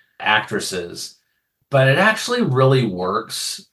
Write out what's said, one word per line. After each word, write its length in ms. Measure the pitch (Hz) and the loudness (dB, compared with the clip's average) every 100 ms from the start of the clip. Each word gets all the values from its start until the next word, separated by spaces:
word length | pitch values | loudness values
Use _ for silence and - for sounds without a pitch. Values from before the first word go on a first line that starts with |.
| _ - | _ -6
actresses. 960 | 107 107 - 104 - 92 87 92 - - _ _ _ _ - | 0 0 0 -6 -4 -6 -8 -12 -14 -18 _ _ _ _ -2
But 200 | 135 135 | 2 4
it 80 | 147 | 4
actually 440 | 208 214 - 240 | 2 0 -2 -2
really 440 | 185 127 135 131 113 | 0 4 4 4 0
works. 800 | 90 92 107 - - - - - | -2 -4 -4 -6 -8 -8 -10 -10